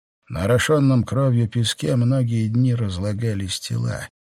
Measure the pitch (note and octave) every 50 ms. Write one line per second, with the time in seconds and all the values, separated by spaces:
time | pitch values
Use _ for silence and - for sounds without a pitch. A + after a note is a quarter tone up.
0 | _ _ _ _ _ - B2 D#2 F#2 G2+ A#2+ A#2+ - - D#3 D3 C#3 C3+ C3 B2
1 | G#2+ - G#2 B2+ C#3 C3+ B2 A#2+ A#2 G#2+ - A#2+ A2+ - - - D3+ D3+ C#3+ A#2+
2 | A#2+ A#2+ C3+ C3+ B2+ A#2 A#2 A2+ A2 G#2+ A2 A#2+ B2+ B2+ A#2+ A#2+ A2+ G2 F2+ F2
3 | G2 G#2 G#2 G2+ A#2 A2+ G#2 G2 G2 F#2 - - - - A#2 A#2 A#2 A#2 G#2 -
4 | - - _ _ _ _